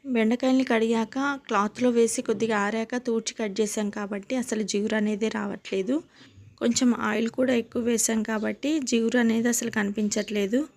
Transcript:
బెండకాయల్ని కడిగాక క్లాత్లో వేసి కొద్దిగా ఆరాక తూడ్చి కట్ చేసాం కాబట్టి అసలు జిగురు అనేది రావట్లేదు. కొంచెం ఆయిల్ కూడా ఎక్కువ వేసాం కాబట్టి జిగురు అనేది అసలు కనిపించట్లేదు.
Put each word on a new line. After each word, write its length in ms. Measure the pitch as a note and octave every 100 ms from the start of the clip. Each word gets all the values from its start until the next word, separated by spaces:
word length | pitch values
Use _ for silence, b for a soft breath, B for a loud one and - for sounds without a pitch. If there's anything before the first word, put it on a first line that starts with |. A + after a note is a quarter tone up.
| C#4 A#3+
బెండకాయల్ని 500 | A3 A#3+ C4 C4 C4
కడిగాక 460 | A3+ A3+ A3+ A3 C4 C#4 C#4 -
క్లాత్లో 440 | G#3+ G#3 A3 B3 A#3
వేసి 240 | A3+ - B3
కొద్దిగా 300 | G#3+ A3+ G#3+ G3+
ఆరాక 340 | A3+ A3+ B3 B3
తూడ్చి 280 | A3+ A3 -
కట్ 160 | G#3+ G3
చేసాం 280 | G#3 A3 G#3 G#3
కాబట్టి 400 | G3+ G3+ G3 C4
అసలు 220 | A#3+ A3 G3
జిగురు 260 | G3+ G#3+ G#3+
అనేది 300 | G#3 G#3 A3 G#3+
రావట్లేదు. 580 | G3+ G3 - G3 F#3+ C#4+ - B B B B -
కొంచెం 320 | A#3+ A#3 B3+ A3+ G#3+
ఆయిల్ 200 | G#3+ A3+ -
కూడా 180 | B3+ A#3+
ఎక్కువ 200 | A#3 A#3+ A#3
వేసాం 300 | A#3 - A3 G#3+
కాబట్టి 420 | G#3+ G#3+ G#3+ C#4 D#4 B3+
జిగురు 300 | A#3 A3+ B3
అనేది 260 | A3+ A3+ A#3
అసలు 180 | A#3 A#3 A3
కనిపించట్లేదు. 840 | G3+ G#3 G#3 G#3+ G#3 G#3 G3+ A#3+ D#4